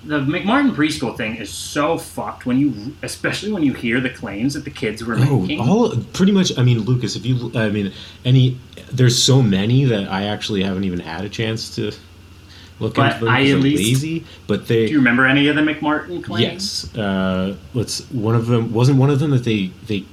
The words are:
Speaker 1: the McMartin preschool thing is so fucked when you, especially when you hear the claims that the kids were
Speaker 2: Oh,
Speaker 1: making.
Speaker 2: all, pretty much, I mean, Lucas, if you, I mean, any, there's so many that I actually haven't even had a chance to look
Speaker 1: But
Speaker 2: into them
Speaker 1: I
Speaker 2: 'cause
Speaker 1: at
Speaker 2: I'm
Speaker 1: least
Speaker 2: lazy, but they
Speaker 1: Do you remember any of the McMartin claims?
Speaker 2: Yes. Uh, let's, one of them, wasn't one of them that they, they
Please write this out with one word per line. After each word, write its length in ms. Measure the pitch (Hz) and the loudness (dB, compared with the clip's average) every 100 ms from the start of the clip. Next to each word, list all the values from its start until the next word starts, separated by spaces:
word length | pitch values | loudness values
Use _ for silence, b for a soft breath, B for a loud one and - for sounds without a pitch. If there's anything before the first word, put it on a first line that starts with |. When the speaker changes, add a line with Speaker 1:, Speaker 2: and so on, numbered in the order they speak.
Speaker 1:
the 160 | - 151 | -2 -2
McMartin 520 | 135 175 196 254 277 | 0 -2 2 2 2
preschool 420 | 139 156 143 117 107 | 2 0 0 -6 -4
thing 200 | 110 113 | -6 -6
is 140 | 101 | -10
so 460 | - - - 151 165 | -12 -6 -2 -2 -2
fucked 460 | - - 101 - | -6 -10 -10 -8
when 140 | 127 127 | -2 2
you, 360 | 143 107 110 - | 0 -2 -10 -12
especially 480 | 131 - 151 143 202 | -12 -6 -6 -4 -4
when 100 | 208 | 0
you 100 | 147 | 0
hear 280 | 110 120 120 | 0 -2 -2
the 100 | 127 | -2
claims 420 | - 113 98 127 | -6 -10 -4 -4
that 100 | 143 | -4
the 60 | 143 | -10
kids 320 | - 113 107 | -6 -6 -6
were 140 | 113 113 | -4 0
Speaker 2:
Oh, 220 | 131 135 | 2 2
Speaker 1:
making. 200 | 92 101 | 0 -2
Speaker 2:
all, 360 | 113 208 226 117 101 | 2 2 2 0 -6
pretty 200 | - 190 | 2 4
much, 240 | 196 180 - | 4 2 2
I 40 | |
mean, 180 | 123 120 | 4 4
Lucas, 360 | 104 127 110 98 | 2 0 -2 -6
if 80 | |
you, 260 | 107 127 120 | -2 -2 -2
I 160 | 123 110 | -2 0
mean, 220 | 104 98 B B B | 0 -4 B B B
any, 340 | 123 131 127 127 - - - | 4 4 4 0 -12 -20 -10
there's 280 | 131 127 123 | 2 4 4
so 220 | - 135 | 4 6
many 420 | 113 95 104 127 139 | 6 2 4 2 4
that 220 | 107 98 | 0 -2
I 120 | 95 101 | -4 -2
actually 360 | 104 - 104 | -4 -2 -2
haven't 220 | 95 95 | 0 -2
even 160 | 98 87 | -2 -4
had 240 | 78 82 | -6 -8
a 40 | 101 | -8
chance 460 | - 110 110 - - | -6 -4 -4 -8 -6
to 160 | 107 - - - - - B B B - | -6 -8 -20 -20 -20 -20 B B B -8
look 140 | 110 | -4
Speaker 1:
But 200 | 143 139 | 2 0
Speaker 2:
into 100 | 107 113 | 2 0
them 80 | |
Speaker 1:
I 60 | 127 | 2
Speaker 2:
'cause 80 | 139 | 4
Speaker 1:
at 60 | 135 | 4
Speaker 2:
I'm 60 | |
Speaker 1:
least 200 | 135 147 | 4 2
Speaker 2:
lazy, 420 | 104 131 156 165 - B - | 2 2 0 -6 -8 B -4
but 180 | 101 - | -4 2
they 200 | 117 110 | 2 4
Speaker 1:
Do 60 | |
you 60 | 151 | 4
remember 260 | 127 120 131 | 4 4 4
any 200 | 139 143 | 4 4
of 60 | 151 | 2
the 60 | |
McMartin 600 | 151 151 151 151 - - | 0 0 -2 -2 -4 -10
claims? 680 | 101 104 117 180 196 - - | -6 -2 -2 -2 -8 -8 -8
Speaker 2:
Yes. 40 | - | -6
Uh, 600 | 104 95 95 92 95 98 - | -2 -2 -2 -2 -4 -8 -8
let's, 260 | 123 101 - - | -6 -6 -8 -8
one 240 | 127 104 | -4 0
of 120 | 117 113 | 0 2
them, 240 | 120 113 | 0 0
wasn't 260 | 107 123 135 | 2 4 4
one 120 | 135 | 4
of 80 | 143 | 2
them 100 | 156 | 0
that 140 | 131 | 0
they, 260 | 120 107 92 - - | 0 -2 -2 -8 -6
they 140 | 104 - | -6 -6